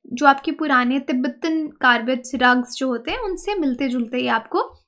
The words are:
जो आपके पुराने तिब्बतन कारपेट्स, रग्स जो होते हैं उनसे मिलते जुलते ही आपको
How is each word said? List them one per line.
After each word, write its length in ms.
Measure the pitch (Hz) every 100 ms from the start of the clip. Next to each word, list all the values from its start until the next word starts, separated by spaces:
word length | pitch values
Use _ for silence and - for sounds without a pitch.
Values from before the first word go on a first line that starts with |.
| -
जो 140 | 247 285
आपके 260 | 277 -
पुराने 480 | 277 311 254 247 269
तिब्बतन 640 | 277 254 277 - 330 320 302
कारपेट्स, 680 | - 254 233 226 254 -
रग्स 420 | 254 247 247 247 -
जो 120 | 262
होते 220 | 233 240
हैं 80 | 466
उनसे 360 | 427 359 392
मिलते 340 | 415 285 240 277
जुलते 300 | 247 226 247
ही 80 | 247
आपको 480 | 226 - 359 494 -